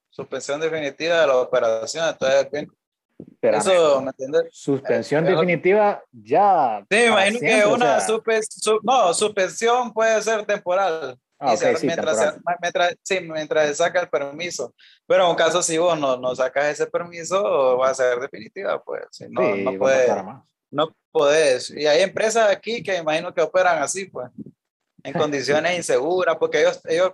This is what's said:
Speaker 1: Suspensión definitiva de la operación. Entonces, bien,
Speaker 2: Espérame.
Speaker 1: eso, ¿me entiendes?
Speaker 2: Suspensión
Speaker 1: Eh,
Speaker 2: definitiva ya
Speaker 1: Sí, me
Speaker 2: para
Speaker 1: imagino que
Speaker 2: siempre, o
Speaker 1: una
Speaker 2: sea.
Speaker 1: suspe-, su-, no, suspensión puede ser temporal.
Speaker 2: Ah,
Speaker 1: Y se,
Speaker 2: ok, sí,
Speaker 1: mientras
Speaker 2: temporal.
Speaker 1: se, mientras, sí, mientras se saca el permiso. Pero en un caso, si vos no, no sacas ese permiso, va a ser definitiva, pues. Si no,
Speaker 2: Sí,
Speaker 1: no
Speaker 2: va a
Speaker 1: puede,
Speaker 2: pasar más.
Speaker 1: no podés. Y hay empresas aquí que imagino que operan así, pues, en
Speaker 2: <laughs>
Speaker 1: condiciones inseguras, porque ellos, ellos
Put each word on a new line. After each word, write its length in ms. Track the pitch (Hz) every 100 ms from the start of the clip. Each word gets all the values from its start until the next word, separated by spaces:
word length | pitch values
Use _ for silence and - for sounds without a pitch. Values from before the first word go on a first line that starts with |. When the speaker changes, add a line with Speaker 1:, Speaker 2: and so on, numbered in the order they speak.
| _
Speaker 1:
Suspensión 500 | - 127 135 - 143
definitiva 640 | 160 160 143 - 160 170
de 60 | 151
la 100 | 127
operación. 720 | 123 127 117 113 110 156 165
Entonces, 400 | - 135 139 131
bien, 160 | 143 - _ _ _ _ - -
Speaker 2:
Espérame. 260 | _ 120 107
Speaker 1:
eso, 400 | 107 180 156 139
¿me 80 | 131
entiendes? 340 | 131 131 156 165
Speaker 2:
Suspensión 760 | - - 135 - 117 113 143 170
Speaker 1:
Eh, 40 |
Speaker 2:
definitiva 720 | 175 180 170 180 202 208 196 -
ya 720 | 120 104 151 202 180 123 107 101
Speaker 1:
Sí, 80 | 208
me 120 | 240
Speaker 2:
para 160 | 214 196
Speaker 1:
imagino 100 | 233
que 60 | 220
Speaker 2:
siempre, 200 | 220 208
o 80 | 240
Speaker 1:
una 240 | 240 220
Speaker 2:
sea. 80 | - 220
Speaker 1:
suspe-, 260 | 226 220 220
su-, 300 | - - 220
no, 300 | 208 262 190
suspensión 800 | 170 208 208 180 160 226 247 240
puede 280 | 220 226 220
ser 220 | 202 226 208
temporal. 720 | 202 175 185 190 160 139 123 _ _
Speaker 2:
Ah, 140 | 143
Speaker 1:
Y 40 | 110
se, 120 | 139
Speaker 2:
ok, 80 | 120
sí, 80 | 143
Speaker 1:
mientras 300 | - - 156
Speaker 2:
temporal. 160 | - -
Speaker 1:
se, 120 | 170 175
mientras, 320 | 175 180 175 170
sí, 160 | - 190
mientras 460 | 170 160 151 156 151
se 80 | 147
saca 260 | 170 180
el 80 | 170
permiso. 640 | 151 139 147 175 - 123 - - _ -
Pero 200 | 180 180
en 40 |
un 60 | 165
caso, 260 | 165 170
si 160 | 170 160
vos 220 | 175 160
no, 180 | 139 127
no 160 | 123 127
sacas 300 | 131 139 147
ese 220 | 147 156
permiso, 880 | 170 175 170 160 185 208 165 131 127
va 120 | 131
a 20 |
ser 260 | 131 127 123
definitiva, 640 | 139 - 110 - 139 73
pues. 200 | - 62 -
Si 140 | - -
no, 100 | 113 104
Speaker 2:
Sí, 100 | 101
Speaker 1:
no 80 | -
Speaker 2:
va 40 | 95
a 40 |
Speaker 1:
puede, 280 | 131 135 123
Speaker 2:
pasar 180 | 101 95
más. 180 | 127 _ _ _
Speaker 1:
no 240 | 139 160 - _
podés. 580 | 160 143 156 151 127 -
Y 160 | 156 147
hay 160 | 147
empresas 480 | 190 202 220 220 214
aquí 320 | 190 - 233
que 160 | 180 180
imagino 340 | 160 156 175 175
que 60 |
operan 420 | 156 185 180 165
así, 220 | 139 185 196
pues, 260 | - 123 - - - _ _ _ _
en 100 | 135
Speaker 2:
<laughs> 160 | 165 151
Speaker 1:
condiciones 460 | 143 123 147 165 180
inseguras, 600 | - 127 143 185 170 160
porque 240 | 160 156
ellos, 200 | 165 175 -
ellos 260 | 165 185